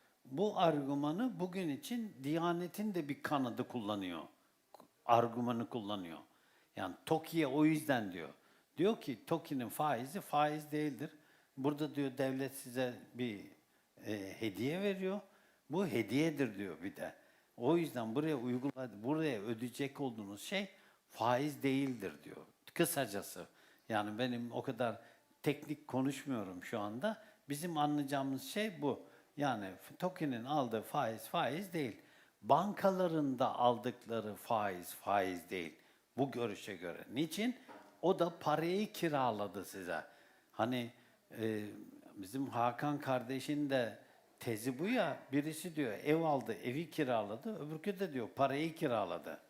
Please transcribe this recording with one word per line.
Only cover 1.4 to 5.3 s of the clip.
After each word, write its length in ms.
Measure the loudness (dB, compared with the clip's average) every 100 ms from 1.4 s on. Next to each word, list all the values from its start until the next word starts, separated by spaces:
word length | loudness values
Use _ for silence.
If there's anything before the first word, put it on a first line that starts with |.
bugün 280 | -4 -2 -2
için 480 | -2 -4 -4 -6 -6
Diyanet'in 720 | -2 2 2 2 -2 -4 -2
de 140 | 0 -2
bir 140 | -2
kanadı 460 | 0 2 2 -2 -4
kullanıyor. 540 | -4 -2 -2 -2 -6 -8 -16 _ _ _ -20 -20 _
Argümanı 640 | 6 6 6